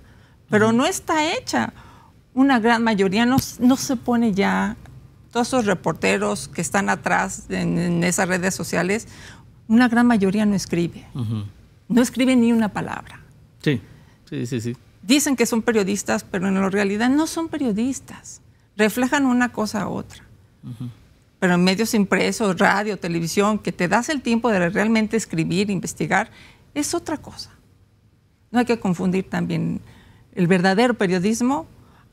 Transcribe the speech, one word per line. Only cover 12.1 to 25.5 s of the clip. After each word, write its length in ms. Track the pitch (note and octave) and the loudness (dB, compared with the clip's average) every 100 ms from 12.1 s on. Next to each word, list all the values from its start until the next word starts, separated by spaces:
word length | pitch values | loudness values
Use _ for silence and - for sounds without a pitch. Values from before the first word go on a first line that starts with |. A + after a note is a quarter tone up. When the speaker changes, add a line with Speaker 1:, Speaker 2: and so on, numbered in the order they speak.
| - B3+ B3+ | 2 2 4
Speaker 1:
ni 160 | A#3 | 4
una 180 | A#3 G#3+ | 4 0
palabra. 500 | F3+ - - - - - - - _ | -2 -8 -10 -12 -20 -20 -20 -20 _
Speaker 2:
Sí, 180 | - B2+ - - - - - | -2 -2 -4 -20 -20 -20 -14
sí, 200 | D3 B2 | -10 -6
sí, 120 | B2+ | -6
sí. 140 | A#2 A#2+ _ - | -6 -8 _ -8
Speaker 1:
Dicen 320 | F3+ C#4+ D4 C4 | 0 2 2 0
que 100 | A#3 | 0
son 160 | A#3 | 0
periodistas, 640 | A3 A3 F#3+ G3+ - A3 | 0 0 0 -2 -2 -4
pero 240 | - G3 F#3+ | -4 -4 -2
en 80 | F#3+ | 0
la 140 | F#3+ | 0
realidad 400 | G3 G3+ G#3 A#3+ | 0 0 0 2
no 160 | C#4+ D#4+ | 2 0
son 200 | - E4 | -2 -6
periodistas. 960 | D#4 C4+ G3+ B3 C4 - - - - _ _ _ - | -4 -2 -2 -2 -4 -10 -20 -20 -20 _ _ _ 0
Reflejan 500 | G#3+ A3+ B3+ D4 C4+ | 0 2 0 2 2
una 260 | B3 B3 | 2 0
cosa 300 | - G#3+ G#3+ | -2 -4 -4
a 40 | F3+ | -4
otra. 340 | - - - - - _ _ | -6 -10 -16 -20 -20 _ _
Speaker 2:
Ujú. 260 | C3 A2+ B2 - - _ _ - | -16 -12 -12 -14 -20 _ _ -2
Speaker 1:
Pero 140 | F#3 F3 | 2 4
en 80 | |
medios 300 | F3+ F#3+ A3+ | 4 2 0
impresos, 640 | A3+ G3 F#3 F#3 G3 G#3 F3+ | 0 2 2 0 0 -2 2
radio, 400 | F#3+ F#3+ G#3+ F#3+ | 2 2 0 -4
televisión, 640 | F3+ E3+ E3 G3+ G3+ G#3+ | -4 -4 -2 0 0 0
que 120 | - | -4
te 160 | - F3 | -2 0
das 220 | G3+ A#3+ | 0 0
el 120 | D4+ | -4
tiempo 280 | B3 A#3 A#3+ | 0 0 2
de 180 | G3+ F3 | 2 0
realmente 460 | G3+ G#3+ A3+ G#3+ A3+ | 0 0 0 0 -2
escribir, 540 | - E3 D#3+ | -4 -4 -2